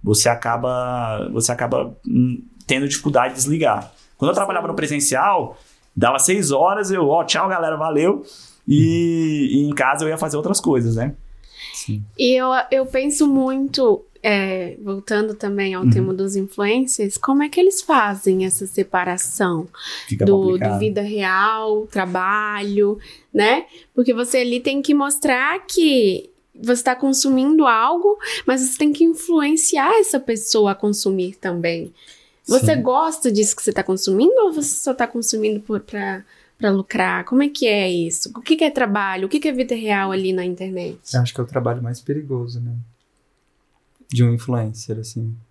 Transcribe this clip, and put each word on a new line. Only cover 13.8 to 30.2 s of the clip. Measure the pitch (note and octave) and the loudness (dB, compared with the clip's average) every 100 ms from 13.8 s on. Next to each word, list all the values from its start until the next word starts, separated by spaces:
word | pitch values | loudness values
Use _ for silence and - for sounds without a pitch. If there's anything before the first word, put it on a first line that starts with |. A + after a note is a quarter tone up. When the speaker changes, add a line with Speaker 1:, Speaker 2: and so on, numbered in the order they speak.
| B3 G3+ - _ | 2 2 -2 _
Speaker 3:
é, | G#3+ G3+ F#3+ F#3 F3 - | -2 0 0 -4 -6 -10
voltando | G#3 G3 G3 G#3+ G#3+ | -8 -8 -4 -2 -2
também | G#3 G#3 G3+ G3 | -4 -6 -2 -2
ao | F#3 | 0
Speaker 1:
Uhum. | F#3 | 2
Speaker 3:
tema | A2 F#3+ | 2 0
dos | F#3 G3 G3 | -2 -4 -4
influencers, | G3 - G3+ A#3 B3+ - G3+ - | -6 -4 0 0 -2 -4 -4 -4
como | - C#4 | 0 0
é | D4 | 0
que | D#4+ | 2
eles | F#4 F#4+ | 2 2
fazem | - C#4+ G#3 G3 G3 F#3 F#3 | 0 2 2 0 0 0 0
essa | - F#3+ | -4 -4
separação | - F#3+ F#3 F3+ F3+ - - F#3+ E3 F3+ - - - - | -4 -2 -2 -2 -4 -4 -2 0 -2 -6 -14 -14 -12 -8
Speaker 1:
Fica | - | 0
Speaker 3:
do, | G3+ G3 | 4 4
Speaker 1:
complicado. | F#3+ F#3 G#3+ | 4 0 0
Speaker 3:
do | G3+ | 0
vida | G#3+ G3+ | -2 -2
real, | G3+ G#3 F#3+ F#3+ G#3+ A3 A3 G#3+ G#3+ | -4 -2 0 2 2 0 0 -2 -2
trabalho, | G3+ F#3 F3+ F#3 G#3 G#3+ G#3 G3+ G3+ G3+ G#3 - - _ | -4 -2 -2 0 0 -2 -4 -2 2 2 0 -10 -20 _
né? | - G#3 C#4 E4 - _ | 2 4 2 -2 -20 _
Porque | - B3 | 0 2
você | A3+ A#3+ C4 | 2 2 0
ali | A#3+ A#3+ | 0 0
tem | C4 C#4 | -2 -2
que | C#4 | 2
mostrar | D4 C#4 C#4+ D4 B3+ C#4 F#4 - | 2 2 0 0 0 0 -4 -4
que | F#4+ D#4+ C4 G#3 - - _ _ - | 2 4 4 2 0 -8 _ _ -10
você | A3 B3 | -2 0
tá | C4 | 0
consumindo | B3+ C#4 C4+ C#4 C4 C4+ D#4+ C4+ | 0 0 2 2 2 4 4 4
algo, | A3+ B3 F4 G4+ G#4 - - - | 4 2 2 2 0 -4 -4 -2
mas | C4 | 0
você | B3+ - | -2 0
tem | D4+ | 0
que | D4 | 4
influenciar | E4 D#4+ - E4 C#4+ D#4 - D4+ C#4 A4+ | 2 2 0 2 2 2 2 2 4 4
essa | - C4+ | 4 0